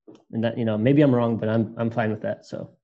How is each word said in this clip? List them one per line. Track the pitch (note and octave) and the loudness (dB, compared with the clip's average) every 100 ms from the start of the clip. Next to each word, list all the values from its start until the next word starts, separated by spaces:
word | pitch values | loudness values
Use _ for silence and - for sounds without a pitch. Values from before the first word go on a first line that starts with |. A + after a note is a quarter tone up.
| - - _ | -20 -20 _
And | A2+ | -4
that, | A2+ A#2 | -4 -2
you | |
know, | A2+ G#2+ | -2 0
maybe | A#2 C#3+ | 2 4
I'm | D3 | 4
wrong, | B2 A#2 A2 | 4 2 0
but | A2 | 0
I'm, | A2+ G#2+ - | 0 0 -2
I'm | A#2 | -4
fine | A#2 A2 | -2 -2
with | G#2+ | -4
that. | G2 G#2 - | -6 -10 -12
So | - - _ | -14 -14 _